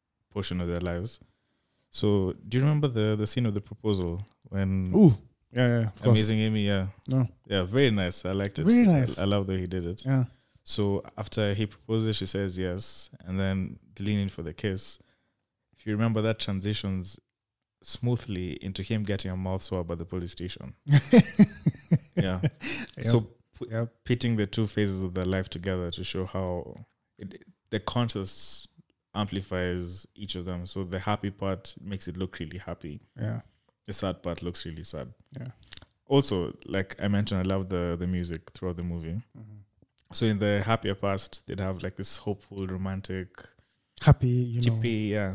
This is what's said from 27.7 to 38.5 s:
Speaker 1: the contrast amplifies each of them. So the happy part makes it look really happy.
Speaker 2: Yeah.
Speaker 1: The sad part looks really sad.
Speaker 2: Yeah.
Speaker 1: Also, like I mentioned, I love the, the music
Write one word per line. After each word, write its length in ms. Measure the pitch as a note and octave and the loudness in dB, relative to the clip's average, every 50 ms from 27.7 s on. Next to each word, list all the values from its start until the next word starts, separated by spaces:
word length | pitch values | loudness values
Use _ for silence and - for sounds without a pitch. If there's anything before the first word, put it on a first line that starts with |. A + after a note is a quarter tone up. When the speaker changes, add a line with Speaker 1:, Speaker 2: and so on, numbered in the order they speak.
Speaker 1:
the 100 | A2+ G#2 | -6 -6
contrast 880 | - - - B2 A#2+ A2 - G#2 F#2+ F#2 - - - - - - - - _ - _ _ _ _ _ _ - | -4 -4 -2 -2 -2 -2 -2 -6 -6 -6 -8 -8 -8 -6 -8 -8 -10 -14 _ -20 _ _ _ _ _ _ -6
amplifies 920 | G#2 G#2 G2+ F#2 G2 F#2+ - F#2+ F2+ F2+ F2+ F2 F2+ F2 F2 F2+ G2 - - _ | -4 -4 -4 -4 -6 -6 -4 -4 -2 -2 -2 -2 -4 -6 -8 -10 -12 -16 -16 _
each 200 | - G#2 G2 - | -14 -12 -10 -8
of 100 | F#2 E2+ | -8 -6
them. 220 | F#2 F2+ F2 F2 | -6 -6 -8 -8
So 180 | F#2 - G2 F#2+ | -8 -6 -6 -6
the 140 | F2 F#2 F#2 | -4 -6 -4
happy 320 | - G#2 G#2 - - G2+ | -2 -2 -2 0 -2 -6
part 440 | F#2+ - G2 G2 F#2+ F#2 - - - - | -6 -4 -4 -4 -4 -4 -6 -12 -16 -14
makes 280 | C#2+ G2 G2 F#2+ - F2 | -12 -10 -10 -8 -8 -10
it 80 | D#2+ | -6
look 220 | F#2 F#2 F2+ - - | -6 -6 -6 -6 -8
really 200 | E2+ D2+ D#2+ F2+ | -10 -10 -10 -12
happy. 420 | - - E2+ - - D2+ D2 - - _ _ A#2 | -10 -10 -10 -10 -10 -12 -14 -14 -16 _ _ -8
Speaker 2:
Yeah. 220 | A2 A2 A#2 A#2 - _ _ _ _ _ _ _ _ | -6 -6 -6 -6 -10 _ _ _ _ _ _ _ _
Speaker 1:
The 60 | - | -8
sad 300 | G2 - - F#2+ F2 - | -6 -2 -2 -2 -4 -4
part 200 | - F2+ E2+ - | -6 -6 -6 -4
looks 220 | E2+ F2 E2+ - - | -6 -6 -6 -6 -8
really 180 | F2 D#2+ D#2+ E2 | -10 -10 -10 -10
sad. 280 | - - D2+ - - - - _ _ - - | -10 -10 -10 -10 -12 -14 -20 _ _ -14 -12
Speaker 2:
Yeah. 100 | - B2+ - _ - - - - - _ _ _ _ | -12 -12 -14 _ -20 -20 -20 -20 -20 _ _ _ _
Speaker 1:
Also, 480 | - C#3 C#3 C3+ - G#2 F2+ E2+ - - - - | 2 4 4 4 4 0 0 0 -2 -6 -10 -10
like 300 | - F2 F#2+ F#2+ - - - | -4 -4 -4 -2 -4 -4 -2
I 80 | - G2+ | 0 2
mentioned, 320 | G2+ G2+ G#2 - G2+ F#2 | 2 2 2 0 0 0
I 40 | F#2 | 0
love 240 | F#2+ F#2+ G2 F#2 F#2 | 0 0 0 -2 -2
the, 260 | F#2+ F2 F2 F2 F2 E2+ | -2 -2 -2 -2 -2 -2
the 80 | F2+ | -2
music 440 | F2+ F#2 F2+ F2 E2+ E2+ D#2+ - - | -2 0 -2 -2 -4 -6 -8 -10 -14